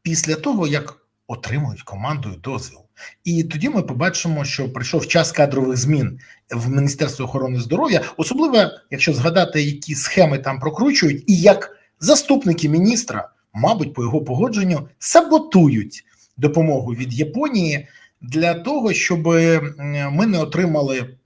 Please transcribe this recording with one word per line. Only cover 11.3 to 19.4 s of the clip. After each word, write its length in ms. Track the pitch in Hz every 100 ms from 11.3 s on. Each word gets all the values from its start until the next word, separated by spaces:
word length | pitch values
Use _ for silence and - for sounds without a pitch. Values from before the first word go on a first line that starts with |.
| 180
як 360 | 190 190 - - _ _
заступники 720 | 165 285 - 277 190 165 151
міністра, 600 | 156 196 240 - 107 - _ _
мабуть, 400 | 104 151 220 147
по 100 | -
його 200 | 117 147
погодженню, 680 | - 127 240 214 190 151 139 _
саботують 1040 | - 330 339 311 311 185 151 113 - - _ _ _ -
допомогу 560 | 147 160 160 135 123
від 200 | 117 127
Японії 720 | 120 151 226 302 233 165 147 147 - _ _
для 320 | 123 151 170
того, 400 | 170 170 294 220
щоб, 340 | - - 170 160
м, 840 | 165